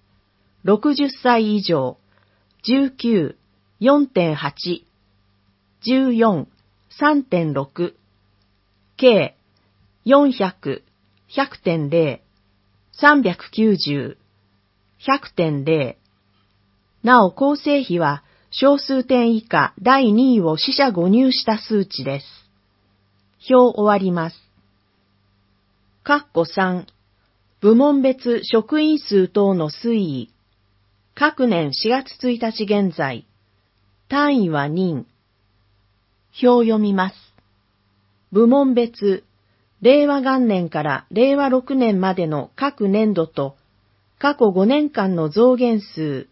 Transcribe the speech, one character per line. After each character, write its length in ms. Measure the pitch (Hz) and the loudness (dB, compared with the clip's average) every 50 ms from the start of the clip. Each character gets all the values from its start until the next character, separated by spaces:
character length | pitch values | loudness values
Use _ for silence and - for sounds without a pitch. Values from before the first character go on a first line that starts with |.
| _ _ _ _ _ _ _ _ _ _ _ _ - | _ _ _ _ _ _ _ _ _ _ _ _ -2
六 300 | 175 202 208 - 302 285 | 0 0 0 0 -2 0
十 160 | 277 285 277 | 0 -2 -4
歳 460 | 269 - - 247 240 226 226 214 208 208 | -4 -4 -2 0 0 2 0 0 -2 -2
以 40 | |
上、 360 | 196 - 170 147 131 127 123 - _ _ _ _ _ _ _ _ _ _ _ _ - | -2 -2 -2 -2 -2 -4 -8 -12 _ _ _ _ _ _ _ _ _ _ _ _ -4
十 260 | - 247 269 277 262 | -2 0 0 0 -2
九、 460 | 269 - - 233 233 196 156 123 - - _ _ _ _ _ _ _ _ | -4 -4 -2 0 0 0 0 -2 -6 -14 _ _ _ _ _ _ _ _
四 280 | 202 247 277 294 285 262 | 0 2 2 2 2 0
点 280 | - 190 175 165 156 | 0 0 0 0 -2
八、 500 | 147 147 143 - - - 175 175 - - _ _ _ _ _ _ _ _ _ _ _ _ _ _ _ _ _ _ _ | -4 -6 -10 -10 -10 -8 -8 -8 -10 -10 _ _ _ _ _ _ _ _ _ _ _ _ _ _ _ _ _ _ _
十 320 | - 220 254 262 269 262 240 | -4 -2 0 0 0 0 2
四、 340 | 226 226 226 196 156 135 - _ _ _ _ _ _ _ _ | 2 2 2 2 0 -4 -8 _ _ _ _ _ _ _ _
三 340 | - - 302 294 302 294 269 | -8 -2 0 2 2 2 0
点 300 | - - 175 165 156 143 | -2 -2 -2 -2 -2 -4
六。 400 | 139 139 139 _ - 170 196 - _ _ _ _ _ _ _ _ _ _ _ _ _ _ _ _ _ _ _ _ | -4 -6 -8 _ -6 -6 -6 -8 _ _ _ _ _ _ _ _ _ _ _ _ _ _ _ _ _ _ _ _
計、 400 | - 262 254 226 190 147 - - _ _ _ _ _ _ _ _ _ _ _ _ _ _ | 2 4 4 4 4 2 -2 -6 _ _ _ _ _ _ _ _ _ _ _ _ _ _
四 260 | 220 269 277 285 277 | 2 4 4 4 2
百、 520 | 247 - 202 185 - _ - 143 135 - - _ _ _ _ _ _ _ _ _ | 0 -2 -4 -6 -6 _ -10 -10 -10 -10 -12 _ _ _ _ _ _ _ _ _
百 300 | - - 277 277 - - | -6 -6 -6 -6 -8 -8
点 280 | _ 190 170 165 151 143 | _ -4 -4 -4 -4 -2
零、 320 | 156 170 160 147 120 - _ _ _ _ _ _ _ _ _ _ _ _ _ _ _ | 0 0 0 0 -4 -8 _ _ _ _ _ _ _ _ _ _ _ _ _ _ _
三 280 | - - 285 302 285 | 0 2 4 4 4
百 160 | 240 185 175 - - - | 2 0 -4 -6 -10 -10
九 240 | - - 220 220 202 | -4 0 0 2 2
十、 420 | 165 - 143 143 143 123 120 - - _ _ _ _ _ _ _ _ _ _ _ _ _ _ _ _ | 0 -2 -6 -6 -6 -8 -10 -12 -16 _ _ _ _ _ _ _ _ _ _ _ _ _ _ _ _
百 360 | - - 269 277 - - - | -6 -4 -4 -4 -6 -8 -6
点 300 | - 175 160 151 143 135 | -4 -4 -2 -4 -4 -2
零。 320 | 151 160 156 139 120 - - _ _ _ _ _ _ _ _ _ _ _ _ _ _ _ _ _ _ _ _ - | -2 -2 -2 -2 -6 -8 -14 _ _ _ _ _ _ _ _ _ _ _ _ _ _ _ _ _ _ _ _ 0
な 220 | 226 254 247 208 | 4 4 6 4
お、 60 | 180 | 4
構 240 | - - 269 277 294 | 2 0 0 0 0
成 280 | 285 - 302 285 285 262 | -2 -2 0 0 0 0
比 160 | - 175 175 | -2 -2 -2
は、 240 | 165 147 143 143 - _ _ _ _ _ | -2 -2 -2 -4 -10 _ _ _ _ _
小 260 | - - 254 277 285 277 | -6 0 2 2 2 2
数 260 | - - 269 262 254 | 0 -4 -4 -4 -2
点 320 | 254 262 247 240 233 233 | 0 0 0 2 0 0
以 80 | 214 220 | -2 -4
下、 300 | _ - 160 139 - - - | _ 0 0 0 -2 -4 -4
第 320 | 190 233 262 269 269 226 | 0 2 2 4 4 2
二 240 | 208 220 262 269 247 | 2 2 4 4 2
位 60 | 220 | 2
を 160 | 175 160 156 156 | 2 0 -2 -2
四 160 | - - 269 | -4 -4 -2
捨 180 | - 277 262 | 0 0 0
五 160 | 202 175 170 185 | 0 0 0 2
入 240 | 196 240 262 262 | 2 2 2 2
し 140 | 254 - - | 0 -2 -4
た 140 | - 220 214 | -4 -4 -4
数 260 | - - 220 208 190 | -4 -4 -2 -2 -2
値 180 | 196 - - 175 | -4 -8 -10 -8
で 180 | 143 135 139 | -8 -8 -8
す。 40 | - - - - _ _ _ _ _ _ _ _ _ _ _ _ _ _ _ _ _ _ _ _ - - | -10 -16 -20 -20 _ _ _ _ _ _ _ _ _ _ _ _ _ _ _ _ _ _ _ _ -2 2
表 280 | 254 254 247 240 - - | 4 6 6 4 2 0
終 60 | 208 | 0
わ 120 | 208 208 202 | 0 0 0
り 140 | 190 190 | 0 -2
ま 200 | 175 175 160 165 | -2 -4 -4 -6
す。 40 | - - _ _ _ _ _ _ _ _ _ _ _ _ _ _ _ _ _ _ _ _ _ _ _ _ _ _ _ _ _ _ _ _ _ | -10 -14 _ _ _ _ _ _ _ _ _ _ _ _ _ _ _ _ _ _ _ _ _ _ _ _ _ _ _ _ _ _ _ _ _
括 200 | - 285 294 - _ - | -2 -2 -2 -2 _ -4
弧 120 | 165 170 | -4 -4
三、 420 | 160 - - 190 185 180 180 - - _ _ _ _ _ _ _ _ _ _ _ _ _ _ | -2 -2 -2 -2 -2 -2 -4 -8 -12 _ _ _ _ _ _ _ _ _ _ _ _ _ _
部 140 | - 208 226 | 2 4 4
門 260 | 233 277 294 294 277 | 6 4 4 2 2
別 400 | 254 269 262 262 - 240 233 226 - | 2 0 -2 -2 -2 -4 -4 -4 -2
職 380 | - - 226 220 220 294 302 | -2 -2 -2 0 0 -2 0
員 160 | 311 311 311 294 | 0 0 0 -2
数 300 | - - 208 196 185 180 | -2 0 0 0 0 2
等 260 | - 208 202 196 196 | 0 0 2 2 0
の 160 | 180 156 151 | 0 -2 -4
推 240 | - - - 233 233 | -6 -8 -4 -4 -2
移。 400 | 220 196 165 139 127 113 - _ _ _ _ _ _ _ _ _ _ _ _ _ _ _ _ _ | -2 -2 -4 -6 -8 -10 -12 _ _ _ _ _ _ _ _ _ _ _ _ _ _ _ _ _
各 340 | - 285 302 302 - 262 240 | -4 -2 -2 0 -2 -2 0
年 260 | 202 170 160 143 143 | 0 0 -2 -4 -6
四 160 | - - 220 | -6 -4 -2
月 420 | 240 269 269 - - - - 247 | -2 -2 -4 -8 -14 -8 -6 -6
一 80 | 247 226 | -4 -4
日 240 | 233 226 220 - 220 | -6 -6 -6 -6 -4
現 320 | 196 208 202 202 185 160 | -2 0 0 0 -2 -2
在。 300 | - 156 135 127 - - _ _ _ _ _ _ _ _ _ _ _ _ _ _ _ _ _ | -4 -6 -6 -8 -10 -14 _ _ _ _ _ _ _ _ _ _ _ _ _ _ _ _ _
単 340 | - 285 294 294 285 254 | -2 0 0 2 2 0
位 80 | 202 170 | 0 0
は 180 | 160 147 139 147 | -2 -2 -4 -4
人。 380 | 151 175 190 180 160 127 113 - _ _ _ _ _ _ _ _ _ _ _ _ _ _ _ _ _ _ _ _ _ _ _ _ _ - | -4 -2 -2 -2 -4 -6 -8 -12 _ _ _ _ _ _ _ _ _ _ _ _ _ _ _ _ _ _ _ _ _ _ _ _ _ 0
表 240 | - 247 247 240 233 | 2 4 4 4 2
読 140 | 226 220 214 | 2 0 0
み 140 | 214 208 196 | 0 0 0
ま 180 | 190 185 196 | -2 -2 -4
す。 40 | - - _ _ _ _ _ _ _ _ _ _ _ _ _ _ _ _ _ _ _ _ _ _ | -6 -12 _ _ _ _ _ _ _ _ _ _ _ _ _ _ _ _ _ _ _ _ _ _
部 160 | - 196 233 233 | 0 2 4 4
門 260 | 254 285 285 269 254 | 4 4 2 2 0
別、 500 | 233 240 233 233 - 202 202 190 - - _ _ _ _ _ _ _ _ _ _ _ | 0 -2 -2 -6 -4 -2 -2 -2 -2 -6 _ _ _ _ _ _ _ _ _ _ _
令 260 | 196 233 269 294 294 285 | 2 4 4 4 4 2
和 140 | 285 277 | 0 -2
元 260 | 254 262 262 262 254 226 | -2 -2 0 0 0 0
年 220 | 202 185 175 160 | 0 0 -2 -4
か 140 | - 156 147 | -6 -4 -4
ら 220 | 151 139 135 - _ | -4 -4 -6 -6 _
令 240 | - 196 247 269 277 | 0 0 2 2 2
和 140 | 277 285 269 | 0 0 0
六 260 | 254 262 254 - 277 | 0 -2 -2 -2 -2
年 260 | 269 247 226 208 185 | 0 0 0 0 0
ま 120 | 185 190 185 | 0 -2 -2
で 140 | 180 175 160 | -2 -4 -4
の 240 | 156 147 - - _ | -4 -6 -6 -10 _
各 340 | - 269 285 277 - 208 196 | -8 -6 -6 -4 -4 -2 -2
年 240 | 190 214 220 214 202 | 0 0 0 0 0
度 140 | 170 160 156 | -2 -4 -4
と、 280 | - - 143 135 139 _ _ _ _ _ _ _ _ _ _ _ _ _ | -6 -6 -8 -8 -8 _ _ _ _ _ _ _ _ _ _ _ _ _
過 180 | - 285 294 | -4 -4 0
去 160 | - 247 208 | 2 0 0
五 140 | 185 185 190 | 2 2 2
年 240 | 220 269 302 302 294 | 2 2 0 -2 -2
間 260 | - - 196 190 185 | -4 -4 -4 -2 -2
の 140 | 170 160 156 | -2 -4 -4
増 260 | 151 202 233 254 254 | 0 2 2 2 2
減 260 | 233 247 240 226 214 | 2 0 -2 -2 -4
数、 460 | 196 - - 165 156 151 143 131 - - | -6 -8 -10 -8 -8 -6 -6 -8 -10 -14